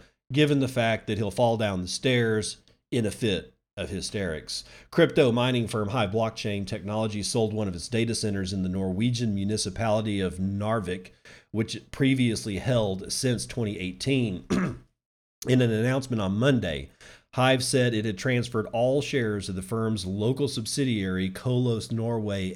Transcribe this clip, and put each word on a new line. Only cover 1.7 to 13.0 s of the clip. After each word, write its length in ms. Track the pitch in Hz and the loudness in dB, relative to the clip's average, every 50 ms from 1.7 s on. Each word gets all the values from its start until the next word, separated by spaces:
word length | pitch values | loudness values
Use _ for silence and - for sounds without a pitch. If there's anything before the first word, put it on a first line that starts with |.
| 98 92 | 0 -2
the 80 | 90 90 | -4 -4
stairs 680 | - - - 131 127 120 117 113 110 107 101 - - - _ _ _ _ _ _ | -4 -2 0 2 4 4 4 2 2 0 0 -4 -6 -12 _ _ _ _ _ _
in 160 | - 123 110 | -2 0 0
a 40 | 101 | 0
fit 380 | - - 127 107 95 82 - - - _ _ _ _ | -2 0 0 0 0 0 -2 -8 -16 _ _ _ _
of 140 | - 92 78 | -8 -6 -6
hysterics. 760 | 95 92 90 - - 107 98 85 78 73 - - - - - - - - - _ | -6 -6 -6 -6 -4 -4 -4 -4 -4 -6 -8 -8 -10 -10 -10 -12 -18 -20 -20 _
Crypto 420 | - - 165 143 - 170 143 123 | 4 4 4 6 6 6 4 6
mining 340 | 113 120 123 127 127 120 117 | 4 4 2 2 2 2 0
firm 220 | 95 117 110 104 101 | 0 -2 -2 -2 0
Hive 220 | 110 131 104 95 | 0 0 0 0
Blockchain 560 | 101 110 110 113 110 - - 110 101 101 101 | 0 0 0 0 -2 -4 -4 -4 -4 -4 -4
Technology 560 | 92 113 101 87 101 104 110 110 110 104 104 | -4 -6 -6 -4 -4 -2 -2 -2 -2 -2 -4
sold 320 | 98 - - 120 110 104 104 | -4 -2 0 0 0 2 0
one 140 | 110 107 98 | -2 -2 -2
of 60 | 85 | -4
its 140 | 82 - - | -6 -6 -2
data 260 | - 113 117 117 113 | -2 0 0 0 -2
centers 380 | - - 107 98 98 95 92 | -2 -2 -2 0 -2 -2 -2
in 100 | 101 95 | -2 0
the 60 | 92 92 | 0 0
Norwegian 680 | 90 95 95 92 92 95 113 123 123 117 123 110 101 | 0 0 -2 -2 0 0 0 0 0 0 0 0 0
municipality 840 | 98 101 101 110 107 - 104 92 101 113 110 107 110 107 107 101 98 | 0 0 0 -2 -2 -2 -4 -4 -2 0 2 2 2 0 0 0 0
of 140 | 95 92 92 | 0 -2 -2
Narvik, 760 | 92 95 98 98 101 104 107 113 117 92 87 92 95 - - - _ - - - - - _ | -2 -2 -2 -2 -2 -2 0 -2 -2 -2 -4 -6 -8 -10 -14 -20 _ -20 -20 -20 -20 -14 _
which 220 | - 107 113 - - | -4 -4 -2 -2 -6
it 160 | 107 - - | -10 -12 -8
previously 680 | - - 139 135 135 131 123 117 107 95 - 110 98 92 | -2 2 2 4 4 4 2 2 0 -2 -4 -4 -6 -2
held 520 | 92 123 123 117 110 98 95 95 | 0 0 2 2 2 0 -2 -4